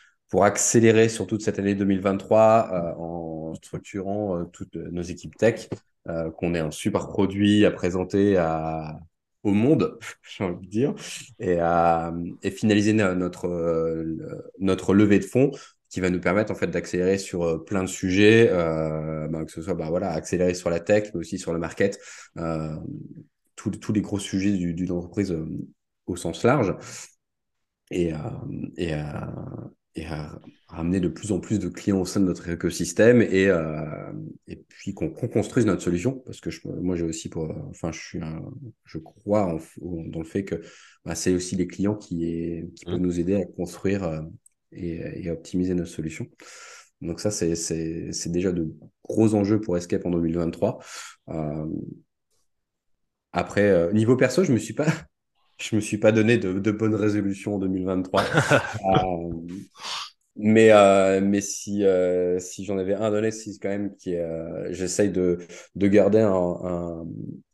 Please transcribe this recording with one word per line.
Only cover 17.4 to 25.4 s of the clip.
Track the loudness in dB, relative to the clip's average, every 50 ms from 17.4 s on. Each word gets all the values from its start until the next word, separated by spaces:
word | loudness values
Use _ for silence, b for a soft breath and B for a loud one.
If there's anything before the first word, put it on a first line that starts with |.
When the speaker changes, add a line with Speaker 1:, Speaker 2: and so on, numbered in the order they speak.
| -2
Speaker 1:
euh, | 0 -2 -2 -4
plein | -4 -2 -2 -2
de | -4
sujets, | -4 -4 -2 0 4 6 8 8 10 8 8 6
euh, | 6 4 2 0 0 0 -2 -2 -2 -4 -4 -6 -6 -6 -6 -6
ben, | -6 -6 -8
que | -8
ce | -10 -8
soit, | -6 -6 -4
bah, | -4 -4 -2
voilà, | -2 -2 -2 -2
accélérer | -4 -4 -4 -2 0 2 2 2 0
sur | 0 -2 -2
la | -2 -2
tech, | 2 2 2 2 2 0 -6
mais | -8
aussi | -8 -6 -8 -8
sur | -6 -4
le | -4 -4
market, | -4 -4 -2 0 0 0 -2 -4 B B B B B B B -8
euh, | -6 -4 -4 -4 -4 -6 -8 -10 -10 -12 -12 -12 -14 -16 -18 -20 -20 _ _ _ _ _ _
tous, | -10 -8 -8
tous | -8 -6 -4 -2
les | -2 -2
gros | -2 -2 -4 -6
sujets | -6 -4 -4 -2 0 0
du, | 0 0 -2 -4 -4
d'une | -4 -4 -4
entreprise, | -4 -4 -6 -6 -4 -4 -4 -2
euh, | -4 -6